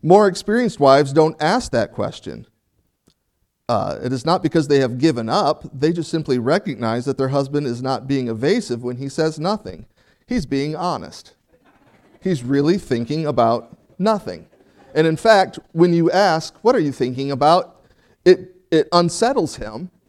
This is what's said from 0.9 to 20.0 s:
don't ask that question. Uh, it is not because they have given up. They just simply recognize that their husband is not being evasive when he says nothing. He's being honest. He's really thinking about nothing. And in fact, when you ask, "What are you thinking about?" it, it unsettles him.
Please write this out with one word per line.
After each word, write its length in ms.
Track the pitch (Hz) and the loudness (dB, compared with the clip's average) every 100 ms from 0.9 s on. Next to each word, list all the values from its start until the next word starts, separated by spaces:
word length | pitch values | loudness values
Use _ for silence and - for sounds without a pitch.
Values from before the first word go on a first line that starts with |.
| 135 143 | 6 4
don't 240 | 143 156 156 | 2 2 2
ask 300 | 156 226 240 | 0 0 -2
that 200 | 123 107 | -2 -2
question. 540 | - 104 - - 58 - _ _ _ _ _ _ _ _ _ _ _ - | -4 -6 -6 -14 -16 -18 _ _ _ _ _ _ _ _ _ _ _ -4
Uh, 300 | 117 - 64 | -4 -4 -6
it 100 | - | -6
is 120 | 131 | -4
not 180 | 123 185 | -2 -2
because 260 | 175 165 143 | 0 -2 2
they 100 | 143 | 2
have 200 | 131 123 | 2 0
given 300 | 156 123 113 | 0 0 -2
up. 360 | 160 160 156 - | 0 0 -2 -6
They 180 | 135 147 | -4 -2
just 180 | 175 156 | -2 -4
simply 280 | 165 147 127 | -6 -2 -2
recognize 680 | 117 175 202 113 117 117 | 0 -2 -2 -6 -4 -4
that 140 | 127 131 | -4 -4
their 100 | 135 | -2
husband 380 | 139 139 143 143 | -2 -2 -4 -4
is 160 | 120 | -6
not 240 | 131 127 135 | -4 -6 -4
being 220 | 139 123 | -4 -4
evasive 560 | 113 135 226 - 120 | -4 0 0 -2 -8
when 120 | 123 127 | -8 -8
he 120 | 135 | -10
says 300 | 135 160 160 | -4 -4 -2
nothing. 460 | 160 208 - 90 107 _ _ _ _ | -6 -6 -8 -18 -20 _ _ _ _
He's 200 | 247 139 | -6 -4
being 300 | 139 143 156 | -4 -4 -6
honest. 580 | 180 139 82 - - _ _ _ _ _ _ _ _ _ | -6 -6 -10 -18 -20 _ _ _ _ _ _ _ _ _
He's 220 | 190 165 | -4 -4
really 360 | 120 139 147 196 | 0 0 2 0
thinking 480 | - 120 117 151 156 | 0 -4 -2 -4 -4
about 520 | 131 113 117 - - _ _ | 0 2 0 -4 -20 _ _
nothing. 500 | 190 214 - 87 85 _ _ _ _ | -2 0 -4 -12 -14 _ _ _ _
And 140 | - 165 | 0 0
in 100 | 160 | 2
fact, 440 | 226 214 190 - - | 4 4 4 -4 -12
when 200 | 165 175 | 2 2
you 180 | 170 165 | 4 2
ask, 420 | 180 202 160 - _ | 2 2 0 -4 _
"What 120 | 220 | 0
are 60 | 247 | 2
you 100 | 151 | 0
thinking 400 | 131 127 127 139 | -2 -4 -4 -6
about?" 500 | 139 143 175 - _ _ _ _ _ | 0 4 4 0 _ _ _ _ _
it, 320 | - 180 - _ _ | 4 4 2 _ _
it 160 | 160 - | 0 2
unsettles 680 | 175 170 - 233 269 165 - | 2 2 0 -2 0 -4 -6
him. 340 | 107 110 180 _ | -12 -12 -16 _